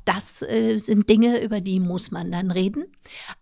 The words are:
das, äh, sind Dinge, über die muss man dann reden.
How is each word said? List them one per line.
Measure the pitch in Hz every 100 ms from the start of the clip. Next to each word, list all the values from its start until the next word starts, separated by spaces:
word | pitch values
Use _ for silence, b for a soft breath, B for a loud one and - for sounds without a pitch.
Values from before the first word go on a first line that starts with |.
das, | - 185 - -
äh, | - 226 226 220
sind | - 214 208
Dinge, | 220 233 240
über | 220 208
die | 185 185
muss | 180 180 -
man | 165 175
dann | 175 185
reden. | 180 190 226 349 _ B B B B